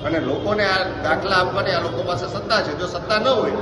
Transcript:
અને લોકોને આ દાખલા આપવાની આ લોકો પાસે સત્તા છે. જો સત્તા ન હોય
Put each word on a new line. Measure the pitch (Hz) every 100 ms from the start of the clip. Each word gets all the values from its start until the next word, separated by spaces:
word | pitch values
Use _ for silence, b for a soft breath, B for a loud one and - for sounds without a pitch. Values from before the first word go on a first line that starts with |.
| 151
અને | 160
લોકોને | - - 190 208 196
આ | 190 185 -
દાખલા | 151 160 190 185
આપવાની | 180 185 196
આ | 175
લોકો | 165 160
પાસે | 170 175 170
સત્તા | 196 - 214
છે. | 151 151
જો | 180
સત્તા | 175 - 214
ન | 262
હોય | 240 202 208